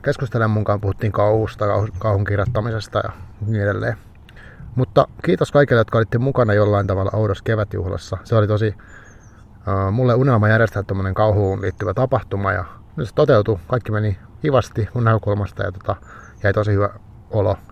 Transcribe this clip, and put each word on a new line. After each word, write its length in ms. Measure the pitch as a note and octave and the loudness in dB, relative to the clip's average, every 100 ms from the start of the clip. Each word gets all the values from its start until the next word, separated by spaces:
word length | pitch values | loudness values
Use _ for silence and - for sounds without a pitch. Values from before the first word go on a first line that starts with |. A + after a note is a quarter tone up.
keskustelemaan 480 | C#3 C#3+ C#3 A#2+ A2 | -4 -4 -4 -2 0
munkaan. 300 | G#2+ G#2+ G#2 | 0 0 -2
Puhuttiin 320 | G2+ - A2 | -2 -2 -2
kauhusta, 540 | G#2 G#2 A2 G#2+ - G#2 | 0 2 2 0 -4 -2
kauhu-, 320 | G2+ G#2+ - | 0 -2 -4
kauhun 260 | A2 G2 | -2 0
kirjoittamisesta 720 | G#2 G#2 F#2+ A2 A2+ A2 - G#2+ | 0 0 0 -2 -2 -6 -4 -4
ja 80 | - - - - G#2 | -4 -10 -18 -8 -4
niin 160 | A2 | 0
edelleen. 340 | G2+ G2+ A2 A2+ - - - - - - - | 0 0 -4 -6 -12 -20 -20 -20 -20 -18 -8
Mutta 340 | B2+ C3 - - - | -4 2 2 2 -2
kiitos 280 | - F3+ D3 | -2 0 2
kaikille, 280 | D3 C#3 A#2+ | 2 4 2
jotka 180 | A2 A2+ | 2 0
olitte 200 | A2 A#2+ | 0 0
mukana 360 | C3 B2 A2+ | 0 2 2
jollain 320 | G#2 G#2 G2+ G2 | 4 4 2 0
tavalla 240 | F#2+ G2 | 0 0
Oudossa 300 | G#2 A2 F#2+ | 0 -2 -2
kevätjuhlassa. 720 | - A2 G2+ G2+ F2+ G2 - F#2+ | -2 -2 -2 -4 -4 -6 -8 -10
Se 120 | - A2 | 0 2
oli 100 | G#2 | 4
tosi, 280 | G#2+ A2 - - - - - - - - - - | 2 0 -4 -14 -20 -20 -20 -20 -20 -20 -12 -4
äh, 240 | G2 G2 | 0 0
mulle 220 | A2 B2+ | 2 2
unelma 340 | A#2 C#3 A2+ G#2+ | 4 4 4 4
järjestää 340 | A2 A2+ G#2 | 4 2 0
tommonen 320 | G2 G2 F#2+ | -4 -4 -2
kauhuun 480 | F#2+ G#2+ G#2 G2 G2 | 2 2 4 2 0
liittyvä 320 | G2 - G2 | -4 -4 -4
tapahtuma, 580 | F#2 B2+ B2 - G2 G2 | -2 0 -2 -2 -4 -2
ja 120 | F#2+ F#2 - - - | -2 -6 -14 -14 -8
se 100 | A#2+ | -4
toteutui. 440 | - D3 A#2 G2+ G2+ - | 0 4 4 4 -4 -2
Kaikki 260 | B2+ - | -4 -2
meni 260 | G#2+ G#2+ F#2+ - - | -2 -2 -4 -10 -6
kivasti 460 | - C3 - - G2+ | 0 0 0 -4 -4
mun 100 | B2 | 0
näkökulmasta, 580 | A2+ A2 G#2 G2+ G2 - | 2 2 0 -2 -4 -6
ja 100 | G2 | -6
tota, 240 | F#2 - G2 - - - - | -6 -6 -6 -10 -20 -20 -2
jäi 80 | G2+ | 0
tosi 200 | G2+ G#2 | 2 2
hyvä 180 | G2+ G2+ - - - - | 2 0 -4 -20 -20 -4
olo. 260 | A2 G2+ G2 - | 0 0 -2 -6